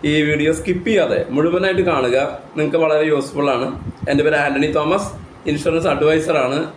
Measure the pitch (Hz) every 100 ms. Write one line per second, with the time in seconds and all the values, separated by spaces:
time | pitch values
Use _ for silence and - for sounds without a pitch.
0 | 151 151 151 151 151 160 - 180 220 208
1 | 160 95 - 135 160 180 190 190 175 147
2 | 127 127 143 - - 156 151 165 160 151
3 | 156 147 135 143 143 120 131 - - -
4 | - 143 151 151 147 139 151 156 151 190
5 | 202 - - - - 147 170 160 165 139
6 | 151 160 156 156 127 143 160